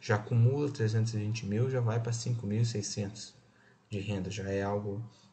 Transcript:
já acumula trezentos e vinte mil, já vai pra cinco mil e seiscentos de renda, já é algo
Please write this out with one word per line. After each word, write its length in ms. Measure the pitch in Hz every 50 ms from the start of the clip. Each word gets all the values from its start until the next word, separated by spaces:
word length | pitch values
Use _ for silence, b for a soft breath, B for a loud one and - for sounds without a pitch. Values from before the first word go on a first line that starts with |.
já 160 | - - 110
acumula 520 | 107 - - 123 117 113 120 139 143 147 -
trezentos 440 | - - 113 107 110 113 110 113 110
e 40 | 104
vinte 280 | 104 107 110 - -
mil, 240 | 98 104 110 127 131
já 100 | 131 123
vai 200 | 120 110 113 117
pra 120 | 117 117 113
cinco 320 | - - 123 120 - -
mil 160 | 101 104 113 117
e 40 |
seiscentos 680 | 117 - 104 101 - - 104 101 101 - - - - - - B B B B B B B B B _
de 120 | 107 98
renda, 300 | 98 104 101 95 90 87
já 180 | 104 107 95 98
é 120 | 98 98 98
algo 380 | 101 101 104 104 104 98 110 117 B B B B B